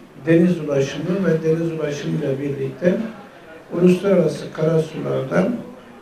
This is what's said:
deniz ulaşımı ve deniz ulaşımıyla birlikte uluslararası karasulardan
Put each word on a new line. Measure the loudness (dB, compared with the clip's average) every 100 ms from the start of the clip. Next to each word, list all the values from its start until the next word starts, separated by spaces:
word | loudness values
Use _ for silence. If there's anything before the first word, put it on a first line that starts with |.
| -16 -6 2
deniz | 4 4 2
ulaşımı | 0 0 0 -2 -2 0 0
ve | 0
deniz | 2 0 0
ulaşımıyla | -2 -4 -4 -4 -4 -2 -2
birlikte | -4 -4 -6 -2 0 0 -4 -12 -18 -20 -20 -20 -8
uluslararası | 4 4 6 4 4 2 -2 -8
karasulardan | -2 0 2 0 -4 -4 -4 -2 0 0 -2 -8 -18 -20 -20